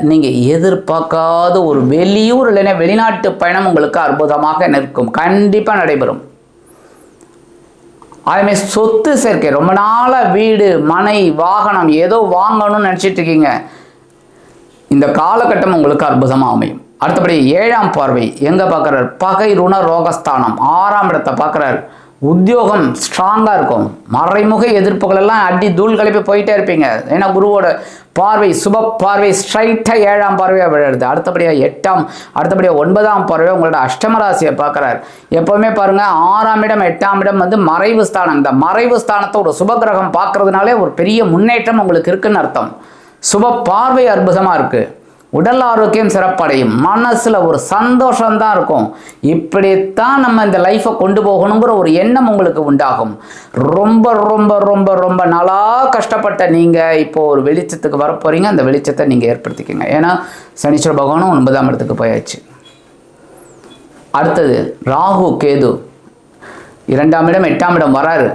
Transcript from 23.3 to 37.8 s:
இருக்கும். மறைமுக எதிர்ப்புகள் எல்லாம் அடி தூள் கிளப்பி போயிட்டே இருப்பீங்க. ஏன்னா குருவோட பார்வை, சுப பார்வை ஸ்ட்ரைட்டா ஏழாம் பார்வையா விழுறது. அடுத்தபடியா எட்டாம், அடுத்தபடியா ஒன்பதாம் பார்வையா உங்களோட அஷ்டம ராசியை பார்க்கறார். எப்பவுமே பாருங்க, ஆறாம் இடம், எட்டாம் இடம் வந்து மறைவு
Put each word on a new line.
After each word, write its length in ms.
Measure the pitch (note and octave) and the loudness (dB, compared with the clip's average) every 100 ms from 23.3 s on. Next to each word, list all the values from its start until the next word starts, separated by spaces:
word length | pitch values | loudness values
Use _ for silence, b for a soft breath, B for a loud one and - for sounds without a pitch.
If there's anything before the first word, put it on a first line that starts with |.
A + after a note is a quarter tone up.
| G#3+ A3 G3 | 0 0 0
இருக்கும். 280 | - A#2 G#2+ - - A#2+ | 0 -2 -4 -8 -6 -2
மறைமுக 480 | E3 G3+ G#3+ G#3+ A#3+ G#3 | 0 0 0 0 0 2
எதிர்ப்புகள் 400 | F#3+ F#3+ G3 F#3+ | 0 0 0 2
எல்லாம் 220 | G3+ A3 F#3+ | 2 2 0
அடி 180 | F#3 G3+ F3 | 0 0 0
தூள் 180 | G#3+ A3 | 0 2
கிளப்பி 220 | G#3+ G#3+ G#3 | 0 0 0
போயிட்டே 240 | G#3 G#3 G#3 | 0 2 0
இருப்பீங்க. 300 | G3 E3 C#3 A2 - D#3 | 0 0 0 -2 -2 -2
ஏன்னா 120 | G3 F#3+ | 0 2
குருவோட 320 | G3+ G3+ F3+ C#3+ B B B - | 2 2 0 -2 B B B -2
பார்வை, 320 | G3 G#3+ G3+ E3 | 0 2 0 0
சுப 180 | - A3 A3 A3+ | 0 0 0 0
பார்வை 260 | F#3+ G3+ G3+ F#3+ | 0 2 0 0
ஸ்ட்ரைட்டா 520 | - G#3+ A3+ A3 A3+ A#3 G3+ | -2 -2 0 0 0 2 2
ஏழாம் 280 | G#3 G3+ F#3+ | 2 0 0
பார்வையா 240 | F#3 F#3+ F3 | 0 2 2
விழுறது. 320 | D3+ C#3+ B2+ B2+ | 2 0 0 -2
அடுத்தபடியா 420 | D#3 E3+ F3 E3 D#3 C3+ | -2 -2 -2 0 0 0
எட்டாம், 360 | - F#3+ F#3 - B B - | -2 -2 -2 -2 B B -4
அடுத்தபடியா 340 | E3 F#3+ F3+ D3+ | -2 0 2 2
ஒன்பதாம் 440 | D#3 G3 G#3+ G#3 C3+ | 2 2 2 0 -2
பார்வையா 260 | D#3+ E3+ F#3 | 0 0 2
உங்களோட 220 | D#3+ D#3 B2+ | 0 0 -2
அஷ்டம 340 | - G#3+ A3+ | -2 -2 0
ராசியை 300 | G#3 E3+ D#3+ C#3+ | 0 0 0 -2
பார்க்கறார். 360 | D3 D3 C3+ A2+ B B B E3 | -2 -2 -2 -4 B B B -2
எப்பவுமே 320 | E3 G#3 A3 G#3+ | 0 0 0 0
பாருங்க, 240 | G3 G3 G3+ E3 F3 G#3 | 0 0 0 2 2 2
ஆறாம் 320 | A3 A3 G#3+ | 2 0 0
இடம், 180 | G#3+ F3+ | 0 0
எட்டாம் 320 | E3 G3 G3 | 0 -2 0
இடம் 180 | G3 G3 F3+ | 0 0 0
வந்து 140 | G#3+ E3+ | 2 2
மறைவு 340 | E3 | 0